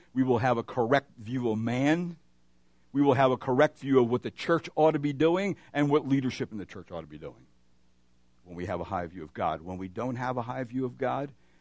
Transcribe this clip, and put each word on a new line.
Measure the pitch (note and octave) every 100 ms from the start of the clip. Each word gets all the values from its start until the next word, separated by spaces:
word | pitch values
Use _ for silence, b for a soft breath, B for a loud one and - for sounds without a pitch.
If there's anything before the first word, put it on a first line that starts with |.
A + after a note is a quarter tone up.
| b B2+
We |
will | C3 A#2+
have | B2+ A#2
a |
correct | - C3 A2+ C#3 - -
view | A2 B2+ A#2+
of | G#2+
man. | A#2 B2 C#3+ E3 F3 E3 _ _ _ _ _ _ _
We | C3+
will | C#3+
have | B2+ C3
a | B2+
correct | - B2+ D3+ -
view | C#3 C3
of | A#2+
what | A#2+
the | A2
church | - - E3 -
ought | - D#3
to | D3+
be | D3
doing | C3+ D#3 F3+ G3+ D#3 b
and | C#3+ D3
what | D3 C3+
leadership | C#3 B2+ - A2+
in | G#2+
the | F2+
church | G2 F2
ought | F2
to | D2+
be | D2+
doing | D2+ A#1+ B2+ _ _ _ _ _ _ _ _ _
when | F2+ F2
we | F2+
have | F2
a |
high | F2 F#2+ F2
view | F2
of | D#2+
God. | - F2 D#2
When | E2+ F#2
we | F#2+
don't | F#2+ B2 B2
have | B2+ B2
a |
high | A#2 B2+
view | B2 B2+
of | B2+ B2+
God | B2+ B2+ C#3+ - _ _